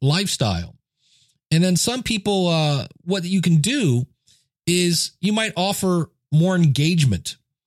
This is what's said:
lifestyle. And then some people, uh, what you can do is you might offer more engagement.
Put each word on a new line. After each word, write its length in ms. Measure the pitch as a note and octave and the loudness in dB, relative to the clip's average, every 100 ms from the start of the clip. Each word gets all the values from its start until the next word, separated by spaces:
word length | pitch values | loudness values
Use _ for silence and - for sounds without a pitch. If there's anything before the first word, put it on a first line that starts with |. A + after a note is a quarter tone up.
lifestyle. 720 | C3+ E3 G3+ - A2 E2+ E2+ - _ _ _ _ _ _ _ | -2 -2 -4 -4 -2 -4 -6 -14 _ _ _ _ _ _ _
And 140 | D#3+ | 0
then 120 | F#3 F3 | 0 0
some 260 | - B3+ | -2 -4
people, 460 | - A3+ G#3 G3 F3 | -6 -6 -4 -2 0
uh, 400 | E3 D3+ C#3 - - | 0 -2 -4 -6 -12
what 200 | E3+ G3 | -8 -6
you 160 | F3 F#3+ | -2 -2
can 220 | F3 E3 | 2 2
do 440 | G3+ C#4+ F3+ B2 C3 _ _ _ _ _ - | 2 0 0 0 -4 _ _ _ _ _ -4
is 460 | F3 F3 E3 - - | 0 0 -2 -6 -2
you 100 | F#3 | 0
might 220 | G#3+ A3 E3+ | 2 -2 -2
offer 540 | F#3+ G3 F#3+ F3 - _ _ | -2 0 0 0 -2 _ _
more 240 | D3+ F3+ | 2 4
engagement. 840 | F#3 D#3+ B2+ D#3 F3 C3+ F#2 - - _ _ | 4 4 4 2 2 2 0 -4 -16 _ _